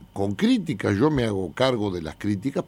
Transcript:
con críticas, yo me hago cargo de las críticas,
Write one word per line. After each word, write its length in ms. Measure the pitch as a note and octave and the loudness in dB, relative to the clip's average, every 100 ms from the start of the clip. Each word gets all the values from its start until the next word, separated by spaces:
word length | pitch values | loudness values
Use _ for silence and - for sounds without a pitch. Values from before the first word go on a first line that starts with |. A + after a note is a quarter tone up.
| - | -14
con 220 | G2 G2+ | -2 -2
críticas, 640 | G2+ A3 B3+ E3 A2+ A2 G2+ | 2 2 2 0 -2 0 2
yo 140 | D3+ | 2
me 140 | C#3 | 2
hago 260 | A2+ G2 F2+ | 0 -2 -4
cargo 380 | - C3 A#2+ G#2 | 0 2 2 -2
de 120 | F2+ | -4
las 140 | D#2 - | -8 -6
críticas, 480 | G#2 G2+ C3+ F3 | -4 -2 -2 -6